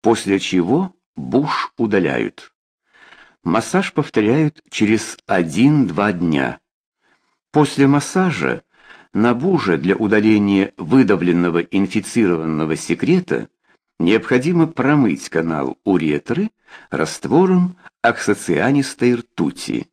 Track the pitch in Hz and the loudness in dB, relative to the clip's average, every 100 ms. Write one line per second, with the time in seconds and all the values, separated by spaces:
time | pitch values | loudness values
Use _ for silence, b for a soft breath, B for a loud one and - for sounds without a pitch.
0 | 117 113 95 98 - 92 85 143 190 _ | 2 0 0 -2 0 -2 0 0 -2 _
1 | _ - 69 117 151 - - - 113 101 | _ -14 -2 -2 0 -4 -8 -4 -2 0
2 | 82 64 52 - - _ _ _ b b | 0 -2 -4 -8 -20 _ _ _ b b
3 | b b b b - 98 - 180 190 - | b b b b -2 -2 0 -2 -2 -4
4 | 143 - 107 139 151 - _ - 107 110 | -2 0 2 2 0 -4 _ -2 0 0
5 | - - - 98 85 78 135 151 110 78 | -2 -16 -4 -2 0 2 4 4 2 0
6 | 104 90 87 73 64 - _ _ _ _ | -2 0 0 0 -2 -6 _ _ _ _
7 | _ _ _ _ _ 147 143 - 139 143 | _ _ _ _ _ 0 0 2 2 2
8 | - 190 185 117 69 57 _ b b b | 0 -2 0 -2 -4 -6 _ b b b
9 | b 95 117 120 170 175 98 80 78 95 | b 0 0 2 0 0 0 0 0 0
10 | 107 107 107 107 101 98 98 - 82 131 | 2 2 4 4 4 2 0 -6 0 2
11 | 110 95 87 87 87 82 87 98 95 110 | 4 2 2 2 2 0 -2 -2 -2 -2
12 | - 120 101 85 80 78 78 80 - - | -4 0 0 0 -2 -4 -2 -4 -4 -4
13 | - 180 180 62 53 _ _ _ _ _ | 0 0 0 -6 -6 _ _ _ _ _
14 | 85 107 - 127 143 175 160 - 131 147 | 0 0 2 0 0 0 0 0 0 2
15 | 117 71 - 82 82 78 65 - - 90 | 2 -2 -4 -4 -2 -4 -6 -6 0 0
16 | 78 73 - 139 214 _ B B B - | 2 -4 -4 -4 -4 _ B B B -4
17 | 80 - - 143 190 185 180 B B _ | -4 -6 0 2 4 2 0 B B _
18 | 117 117 - 101 - 78 110 143 135 - | -2 0 -2 -4 -2 0 2 0 -2 -2
19 | 123 120 - - 80 - - - - | 0 0 -4 -6 -6 -4 -8 -8 -8